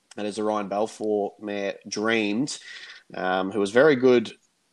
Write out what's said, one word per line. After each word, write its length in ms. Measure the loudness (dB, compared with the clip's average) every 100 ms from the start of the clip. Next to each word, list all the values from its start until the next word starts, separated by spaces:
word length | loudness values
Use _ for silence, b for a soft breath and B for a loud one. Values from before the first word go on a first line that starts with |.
| _ -10
That 120 | -6
is 100 | -2
a 60 |
Ryan 240 | -2 -2 -2
Balfour 640 | -2 -2 -4 -2 0 -2 -6
mare, 340 | -8 -4 -4 -6 -10
Dreamed, 720 | -4 0 0 0 -2 -4 -6 B B B B -16 -6
um, 340 | -2 -2 -2
who 100 | -2
was 120 | 2
very 240 | 4 6 6
good 360 | 6 4 2 -8 _ _ _